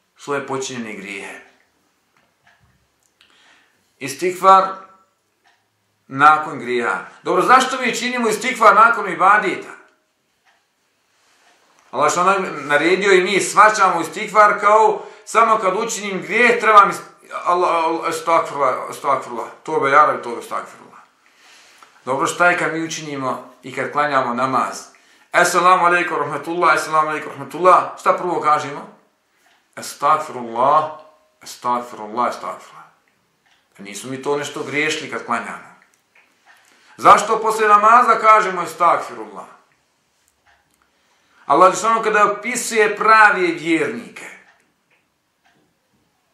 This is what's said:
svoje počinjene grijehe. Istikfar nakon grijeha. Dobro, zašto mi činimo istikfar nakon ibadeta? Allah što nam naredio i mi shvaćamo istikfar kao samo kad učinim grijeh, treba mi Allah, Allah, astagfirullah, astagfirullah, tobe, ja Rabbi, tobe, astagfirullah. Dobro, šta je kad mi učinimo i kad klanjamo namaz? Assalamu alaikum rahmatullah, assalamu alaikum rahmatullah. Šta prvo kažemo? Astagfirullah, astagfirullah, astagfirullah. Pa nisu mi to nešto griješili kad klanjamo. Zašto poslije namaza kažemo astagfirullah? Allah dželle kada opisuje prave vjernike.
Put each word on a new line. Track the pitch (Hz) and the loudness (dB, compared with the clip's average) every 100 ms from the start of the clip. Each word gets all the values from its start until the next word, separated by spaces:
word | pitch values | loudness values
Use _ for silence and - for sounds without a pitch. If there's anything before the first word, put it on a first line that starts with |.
| _ _ | _ _
svoje | - 139 131 | -8 -8 -6
počinjene | 131 131 127 113 | -8 -8 -10 -12
grijehe. | 98 101 98 95 - - _ _ _ _ _ _ _ _ _ _ _ _ _ _ _ _ _ _ _ _ _ _ _ _ - | -14 -14 -14 -14 -18 -20 _ _ _ _ _ _ _ _ _ _ _ _ _ _ _ _ _ _ _ _ _ _ _ _ -14
Istikfar | 135 - 180 180 190 190 - - - _ _ _ _ _ _ _ _ _ _ _ - | -12 -6 -6 0 4 6 4 -8 -20 _ _ _ _ _ _ _ _ _ _ _ -10
nakon | 135 147 156 156 139 | 4 6 6 0 -10
grijeha. | 120 123 113 87 - - | -4 -4 -2 -6 -8 -12
Dobro, | 151 180 170 | -2 0 4
zašto | 254 247 262 | 4 4 -4
mi | 247 - | -4 -4
činimo | 240 247 220 | -6 -4 -2
istikfar | - 247 - 220 196 | -2 -4 2 4 6
nakon | - - 202 | 4 2 -4
ibadeta? | 165 185 208 190 127 - - _ _ _ _ _ _ _ _ _ _ _ _ _ _ _ _ _ _ _ _ _ | 0 2 2 0 -8 -12 -20 _ _ _ _ _ _ _ _ _ _ _ _ _ _ _ _ _ _ _ _ _
Allah | 127 147 | -2 -2
što | 175 | 2
nam | 185 196 147 147 139 | 0 0 -2 -8 -2
naredio | 147 165 190 202 | 0 2 2 4
i | 185 | 4
mi | 190 190 | 4 -2
shvaćamo | - 185 214 208 190 170 | 0 4 4 4 0 0
istikfar | 156 196 208 208 202 - | -6 -8 -2 4 4 4
kao | 202 220 214 - - - - | 2 4 4 0 -8 -20 -4
samo | 220 233 - | 0 2 2
kad | 185 196 | 0 -2
učinim | 226 190 202 185 | -6 -6 -8 -8
grijeh, | 151 220 240 - | -4 0 2 2
treba | 220 208 190 | 4 6 6
mi | 170 - _ - - - | 0 -14 _ -16 -8 -2
Allah, | 180 175 170 | 0 0 0
Allah, | 160 165 165 | -2 -2 -4
astagfirullah, | 160 170 165 160 143 131 - - | -6 0 0 0 -2 -2 -2 -8
astagfirullah, | - 147 131 120 117 107 - | -8 -4 -4 -4 -12 -12 -14
tobe, | - 156 139 | -6 -2 2
ja | 143 147 | 4 4
Rabbi, | 120 | 0
tobe, | 120 113 | -8 -12
astagfirullah. | - 104 - - 104 - _ _ _ _ _ - _ _ - _ 127 | -10 -12 -12 -20 -20 -20 _ _ _ _ _ -20 _ _ -20 _ -6
Dobro, | 135 165 | -4 -4
šta | - 175 | 2 2
je | 170 | 2
kad | 156 | -4
mi | 160 | -4
učinimo | 160 160 151 139 131 113 - _ | -8 -10 -10 -8 -8 -8 -14 _
i | 135 127 | -14 -8
kad | 123 | -6
klanjamo | 147 147 135 123 | -2 0 0 -2
namaz? | 120 131 123 117 - - _ _ _ _ | -4 -2 -2 -4 -8 -18 _ _ _ _
Assalamu | 165 180 180 180 185 175 | 0 2 2 4 4 2
alaikum | 175 160 156 | 0 -2 -4
rahmatullah, | 139 147 165 175 165 | -6 -8 -8 -2 0
assalamu | 156 156 156 156 | 0 0 -2 -2
alaikum | 151 - | -4 -8
rahmatullah. | 131 135 151 185 165 - - | -14 -12 0 4 4 2 -6
Šta | 196 185 | -2 -2
prvo | 175 151 | -2 -2
kažemo? | 147 147 139 156 - - _ _ _ _ _ _ _ - | 0 0 -2 -12 -16 -20 _ _ _ _ _ _ _ -18
Astagfirullah, | - - 147 151 - 123 113 113 139 151 156 - - _ _ _ | -16 -4 0 0 -2 -12 -8 -2 2 2 0 -10 -20 _ _ _
astagfirullah, | - - 123 123 120 107 104 113 120 | -20 -10 -6 -4 -6 -14 -10 -4 -4
astagfirullah. | - 92 87 - - - _ _ _ _ _ _ _ _ - | -4 -12 -12 -18 -20 -20 _ _ _ _ _ _ _ _ -20
Pa | |
nisu | 101 101 127 | -18 -14 -12
mi | 131 | -10
to | 139 143 | -4 -4
nešto | 143 160 | -6 -10
griješili | 131 143 156 156 131 | -8 -4 -4 -4 -8
kad | 113 - | -12 -6
klanjamo. | 117 101 85 - _ _ _ _ _ _ _ _ _ _ _ _ - | -8 -8 -16 -18 _ _ _ _ _ _ _ _ _ _ _ _ 2
Zašto | 170 202 - 220 | 6 6 4 -2
poslije | 220 220 214 | -2 0 4
namaza | 208 214 240 233 220 | 6 6 6 4 2
kažemo | 220 214 185 180 | 4 4 2 -4
astagfirullah? | 165 - 170 147 - 117 104 95 - - _ _ _ _ _ _ _ _ _ _ _ _ _ _ _ _ _ _ - | -8 0 0 0 -4 -14 -16 -18 -20 -20 _ _ _ _ _ _ _ _ _ _ _ _ _ _ _ _ _ _ 0
Allah | 147 185 - | 4 4 4
dželle | - 226 | -2 0
kada | 214 208 202 | 0 2 0
opisuje | - 240 - - 226 208 - | 0 -8 -8 -4 0 0 2
prave | 208 220 208 185 175 | 4 6 6 4 -2
vjernike. | 151 160 156 143 117 95 - - - _ _ _ _ _ _ _ _ _ _ _ _ _ _ _ _ _ _ _ | -2 -2 0 -2 -6 -14 -18 -20 -20 _ _ _ _ _ _ _ _ _ _ _ _ _ _ _ _ _ _ _